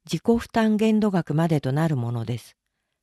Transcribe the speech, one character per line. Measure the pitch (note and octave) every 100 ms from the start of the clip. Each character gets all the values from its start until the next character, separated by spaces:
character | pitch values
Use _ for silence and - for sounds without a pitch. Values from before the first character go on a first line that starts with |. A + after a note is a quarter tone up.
| -
自 | E3
己 | - A#3
負 | -
担 | A#3 A3 G#3+
限 | A3 G#3+
度 | G#3
額 | F#3 -
ま | D3+ E3
で | D3+
と | C3
な | C#3+ E3
る | C3+
も | A#2
の | A#2+ A2+
で | A#2+
す。 | - _ _ _ _ _